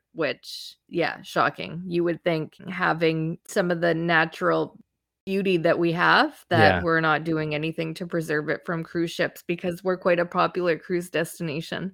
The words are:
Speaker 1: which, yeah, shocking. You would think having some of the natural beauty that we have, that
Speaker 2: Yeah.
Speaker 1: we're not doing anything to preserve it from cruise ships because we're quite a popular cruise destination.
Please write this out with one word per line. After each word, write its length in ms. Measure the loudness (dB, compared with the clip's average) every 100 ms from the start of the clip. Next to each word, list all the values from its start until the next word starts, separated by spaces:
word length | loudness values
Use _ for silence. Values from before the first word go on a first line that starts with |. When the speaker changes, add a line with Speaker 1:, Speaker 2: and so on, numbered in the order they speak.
| _
Speaker 1:
which, 600 | -4 -2 -2 -10 -14 -16 -20 _
yeah, 340 | -2 -2 -2
shocking. 640 | -4 0 0 0 -8 -10 -4
You 180 | 0 0
would 180 | 0
think 320 | -2 -2 -4 -10 -12
having 720 | -2 -2 2 2 2 -2 -4 -4
some 240 | -2 0
of 100 | 2
the 120 | 2
natural 840 | 2 2 2 2 0 0 0 -2 -8 _ _ _ _ -4
beauty 320 | 0 2 2
that 200 | 4 4
we 140 | 2
have, 540 | 2 4 4 2 -2 _
that 260 | 4 6 4
Speaker 2:
Yeah. 60 |
Speaker 1:
we're 180 | 2 2
not 240 | 4 2 0
doing 280 | -2 -2
anything 400 | -2 -2 -4 -6 -6
to 120 | -4
preserve 400 | -4 -2 -2 -2
it 140 | -4 -4
from 160 | -6
cruise 300 | -4 -4 -4
ships 320 | -2 -4 -4 -6
because 380 | -4 -4 -4
we're 140 | -2 0
quite 220 | 2 2
a 60 | 2
popular 520 | 0 0 0 0 -2
cruise 320 | -2 -4 -2
destination. 840 | -4 -4 -4 -6 -6 -6 -8 -8